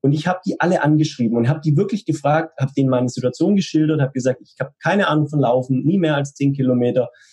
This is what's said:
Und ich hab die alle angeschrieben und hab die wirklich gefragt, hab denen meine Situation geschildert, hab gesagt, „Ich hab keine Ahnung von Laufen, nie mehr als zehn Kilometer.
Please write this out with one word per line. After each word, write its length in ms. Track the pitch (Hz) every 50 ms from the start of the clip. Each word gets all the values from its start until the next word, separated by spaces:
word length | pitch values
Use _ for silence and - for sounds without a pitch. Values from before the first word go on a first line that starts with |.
Und 120 | - 143 147
ich 140 | 156 151
hab 160 | 180 185 180 -
die 180 | - - -
alle 220 | 147 170 180 - -
angeschrieben 540 | 147 151 151 156 147 - - 120 110 113
und 100 | 117 117
hab 140 | 120 156 156
die 160 | - 160 147
wirklich 300 | 143 196 214 - 202 -
gefragt, 480 | - 156 143 - 143 147 160 165 165 _ -
hab 160 | 135 139 -
denen 140 | - 139 131
meine 220 | 127 123 127 127
Situation 440 | - - 127 123 127 - 160 175 208
geschildert, 460 | 202 185 - - 156 156 156 160 147
hab 140 | 139 127 -
gesagt, 260 | 131 120 131 127 - -
„Ich 140 | _ _ _
hab 180 | 131 - _ _
keine 300 | - 156 185 202 196 165
Ahnung 200 | 151 156 151 143
von 120 | 151 147
Laufen, 440 | 135 117 120 131 127 - 135 127 131
nie 140 | 143 175 196
mehr 180 | 170 156 151
als 160 | 139 143 139 -
zehn 220 | - 143 139 139
Kilometer. 560 | 139 135 127 123 123 120 123 120 127 120 - - - - _